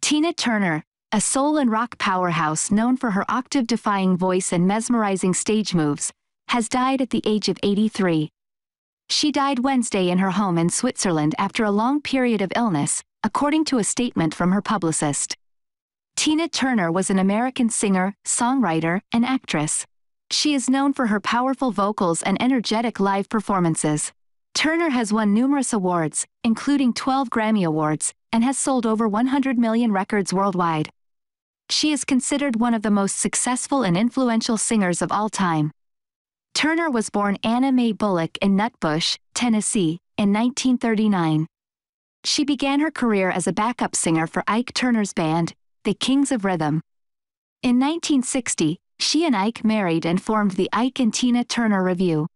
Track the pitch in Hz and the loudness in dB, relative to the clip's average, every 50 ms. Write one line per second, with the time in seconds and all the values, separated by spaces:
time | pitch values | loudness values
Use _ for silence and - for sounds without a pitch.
0 | - - 294 302 302 339 330 - - 247 233 214 202 180 160 151 - _ _ _ | -2 0 0 0 0 0 -2 -2 -2 -2 0 0 0 0 0 -2 -4 _ _ _
1 | _ _ - 214 - - - 269 269 294 302 302 285 240 214 220 233 240 - _ | _ _ -2 -2 0 0 0 0 2 2 2 2 2 2 2 0 -2 -4 -6 _
2 | - 208 190 185 180 180 170 156 160 151 156 160 - - 202 208 226 240 254 262 | -4 -2 0 0 0 0 0 0 0 0 -2 -2 -2 0 0 2 2 2 0 0
3 | - 247 190 196 - - - 240 262 _ - 285 247 226 240 214 - 233 208 196 | 0 -2 -2 -2 -2 -2 -2 -4 -4 _ -2 -2 0 0 -2 -2 0 -2 0 2
4 | 190 190 185 175 180 185 185 185 190 - - 175 175 185 196 220 226 - 247 233 | 2 2 2 2 2 0 0 0 -2 -2 0 2 2 2 2 0 -2 -2 0 0
5 | 214 202 196 185 - 190 180 - - - 214 214 214 - - 170 156 147 147 156 | 0 0 -2 0 0 0 -2 -2 -2 0 0 0 0 0 0 0 0 0 -2 -2
6 | - - - _ _ _ _ _ _ - - 247 226 - - 254 254 262 269 262 | -6 -10 -10 _ _ _ _ _ _ -6 -4 -4 -2 -2 -2 0 0 0 0 -2
7 | 269 226 - 233 - 214 214 214 196 208 185 - - 202 202 190 214 220 - - | -2 -2 -2 -4 -2 0 -2 0 0 -2 -4 -2 0 -2 0 2 0 -2 0 0
8 | 190 180 170 156 151 151 _ _ _ _ _ _ _ _ _ _ _ _ _ _ | 0 0 2 0 -2 -4 _ _ _ _ _ _ _ _ _ _ _ _ _ _
9 | _ _ - - - 302 277 294 277 277 285 247 240 277 269 254 233 - - 202 | _ _ -4 -2 0 0 0 0 0 0 0 0 0 0 0 0 0 0 0 0
10 | 185 180 180 185 190 196 180 180 214 196 175 170 165 170 - - - 254 - - | 0 2 2 2 0 0 0 0 0 0 2 2 2 0 0 0 -2 -2 -2 -2
11 | - 202 170 156 151 151 156 - 190 196 - - 226 208 202 202 220 247 277 294 | -2 0 0 2 0 0 0 -2 -4 -4 -2 -2 0 0 0 0 2 0 0 0
12 | 285 - - 269 254 247 226 202 202 180 - - 240 226 175 147 143 160 - - | -2 -2 -2 0 0 2 0 0 -2 -2 -2 -2 0 0 0 0 0 -2 -4 -6
13 | - _ _ _ - 226 - - 277 294 285 311 320 - - 247 202 - - - | -8 _ _ _ -6 -4 -2 0 0 0 2 2 0 2 0 0 0 -2 -2 -2
14 | 151 247 - - 165 160 151 - 175 175 185 202 196 - 226 202 185 165 156 - | -4 -4 -2 -2 -2 -2 -2 0 0 2 2 0 0 -2 -4 -2 0 -2 -2 0
15 | - 151 139 - - - - _ _ _ _ _ _ _ _ _ _ _ _ _ | -2 -2 -2 -4 -4 -8 -8 _ _ _ _ _ _ _ _ _ _ _ _ _
16 | _ _ _ - - 302 311 302 330 311 - - 247 269 254 220 180 165 165 185 | _ _ _ -4 0 0 2 2 0 -2 -2 -2 -2 0 0 0 0 0 0 0
17 | 190 - 202 190 190 190 196 214 240 262 254 - 254 220 - - - 208 196 185 | 0 0 0 2 2 2 2 2 0 -2 -2 0 -2 0 0 0 0 2 2 2
18 | 185 196 202 _ _ - - - 247 233 262 277 240 180 160 160 160 165 170 190 | 2 0 -2 _ _ -6 -2 0 0 0 2 2 2 2 0 0 0 0 -2 -2
19 | - _ - 240 233 254 262 262 _ - - 160 147 156 - - - _ _ _ | -4 _ 0 0 0 2 0 -2 _ -2 -2 -2 -2 -2 -2 -6 -6 _ _ _
20 | _ _ _ _ _ _ - - - 302 294 277 240 - 262 269 277 285 277 - | _ _ _ _ _ _ -6 -2 0 0 0 0 0 0 0 2 2 0 0 0
21 | 269 226 208 214 202 - - 233 247 262 269 - - 262 202 196 202 202 214 - | 0 0 0 -2 -2 -2 -2 0 0 0 0 0 -2 -2 0 0 0 0 0 0
22 | 202 175 165 175 - - 196 - 233 254 269 254 202 - 214 214 233 240 202 - | 0 0 0 0 0 -2 -2 0 2 2 2 0 0 0 -2 0 -2 -2 -2 0
23 | 196 196 196 196 202 - - 220 202 - 208 190 175 170 160 - - 156 151 151 | 0 0 0 0 -2 -2 -4 -4 -2 0 0 2 2 2 0 0 0 -2 0 -2
24 | - - - _ _ _ _ _ _ _ _ - - 294 320 330 349 330 262 254 | -4 -6 -10 _ _ _ _ _ _ _ _ -2 -2 0 0 0 0 0 0 0
25 | 233 196 208 220 220 208 202 214 247 269 285 285 254 - - 214 185 185 180 175 | 0 0 0 0 2 2 2 2 4 2 2 0 0 0 -2 -2 0 0 0 0
26 | 160 151 - - - _ _ _ _ 240 226 - - - 285 277 277 247 220 - | 0 -2 -2 -6 -8 _ _ _ _ -2 0 0 0 0 2 2 2 2 0 0
27 | - - 262 269 277 233 - 233 220 214 220 214 185 165 156 156 156 151 151 156 | -2 -2 0 0 -2 -2 -2 -2 0 2 2 2 2 2 0 0 0 0 0 -2
28 | - - - _ _ _ - 226 226 254 277 - - - 269 254 220 233 220 214 | -4 -8 -8 _ _ _ 0 0 2 2 0 -2 -2 0 0 0 0 0 0 0
29 | 226 220 196 214 247 262 262 285 262 269 269 233 233 226 220 226 247 233 202 190 | 0 0 0 0 0 0 2 0 0 0 2 0 2 2 2 2 2 2 2 0
30 | 190 _ - 208 196 - - 185 196 202 185 185 180 170 165 156 156 - _ _ | -2 _ 0 -2 0 0 0 0 0 0 0 0 0 0 0 -2 -2 -4 _ _
31 | _ _ _ _ _ _ _ _ _ _ _ _ _ _ - - - 302 302 269 | _ _ _ _ _ _ _ _ _ _ _ _ _ _ -4 -2 0 0 0 -2
32 | - - 285 254 - - 302 285 285 285 240 220 233 240 233 226 208 220 208 202 | -2 0 0 0 0 0 -2 -2 -2 -2 -2 0 0 0 0 0 0 2 2 2
33 | 196 196 - - - 190 - - - - 247 247 - - - 277 240 190 170 175 | 2 0 -2 -2 -4 -4 -2 -2 -2 -2 -2 -4 -4 -2 0 0 2 2 2 2
34 | 220 240 - - 262 240 226 226 226 - 233 208 - - 233 220 196 180 175 - | 2 0 0 0 0 2 0 0 0 0 -2 -2 0 0 0 2 2 2 0 -2
35 | 185 156 - 196 208 220 - - 196 180 165 156 151 156 - _ _ _ _ _ | -2 -2 -2 -2 -2 -2 -2 -2 -2 0 0 0 0 -2 -4 _ _ _ _ _
36 | _ _ _ _ _ _ _ _ _ _ _ - - 302 320 330 339 320 262 233 | _ _ _ _ _ _ _ _ _ _ _ -2 0 0 0 0 0 0 0 -2
37 | 208 - - 208 202 202 202 - - 226 226 240 262 269 262 254 240 233 220 - | -2 -2 -2 -2 0 0 -2 -2 -2 -2 0 2 2 2 2 2 2 2 0 0
38 | - 208 190 170 165 160 _ - - 196 196 190 208 240 _ _ - 165 151 160 | 0 0 0 0 -2 -2 _ -2 0 2 2 2 2 0 _ _ -2 -2 0 0
39 | 170 - - - _ _ _ - 240 247 226 214 202 - - 233 185 156 165 175 | -2 -2 -6 -6 _ _ _ -2 0 0 0 0 0 0 0 0 0 0 -2 -4
40 | _ _ _ - 214 202 202 208 233 254 247 - - 262 254 240 - 233 226 208 | _ _ _ -2 0 2 2 2 0 0 -2 0 0 0 0 2 2 0 0 2
41 | 220 214 202 185 165 160 156 156 160 165 _ _ _ _ _ _ _ _ _ _ | 2 2 2 2 2 2 2 0 0 -2 _ _ _ _ _ _ _ _ _ _
42 | _ _ _ _ _ - - - 294 254 294 - - 277 277 285 294 311 285 - | _ _ _ _ _ -6 -2 -2 0 0 0 0 0 0 2 2 0 0 -2 -2
43 | - 240 214 196 190 185 175 190 170 - 180 - 208 233 247 - 240 180 - - | 0 2 2 2 2 0 0 0 -2 -2 -2 0 -2 -2 -2 -2 -4 -4 -2 -2
44 | - 185 165 160 160 165 - 185 - - 196 226 247 - - - 240 254 240 220 | 0 0 2 0 0 -2 -4 -4 -2 -2 -2 -2 -2 -4 -4 -2 0 0 2 0
45 | 208 196 - - 175 156 156 170 170 160 - _ _ _ _ _ _ 226 196 - | 0 -2 -2 -2 -2 0 0 0 0 -2 -4 _ _ _ _ _ _ -4 -4 -2
46 | - - 262 277 285 269 277 240 190 196 185 170 156 151 139 165 - _ _ _ | 0 0 2 2 2 2 0 -2 0 -2 -2 0 0 0 0 -2 -4 _ _ _
47 | _ _ _ _ _ _ _ _ _ _ _ _ - 254 240 247 262 277 320 339 | _ _ _ _ _ _ _ _ _ _ _ _ 0 2 2 4 2 2 0 -2
48 | - - 311 269 247 - - 269 240 - - - 170 151 160 - _ _ _ _ | -2 0 2 2 2 0 -2 -4 -4 -4 -4 0 0 0 0 -2 _ _ _ _
49 | - - - 294 330 339 254 202 190 220 233 - - 220 220 214 202 175 165 165 | -6 -2 0 0 2 2 2 2 0 -2 -2 0 0 0 2 2 2 2 0 0
50 | 160 165 170 185 - - 220 220 208 202 190 180 185 - - 202 233 262 247 - | 0 0 0 0 0 0 0 2 2 0 2 0 -2 0 0 0 0 0 0 2
51 | 262 220 - - - 247 240 240 240 _ - - 233 220 208 190 185 185 185 175 | 0 0 2 2 0 2 2 2 0 _ -2 0 0 2 2 2 2 0 2 2
52 | 190 180 165 151 151 170 _ | 2 2 2 0 0 -4 _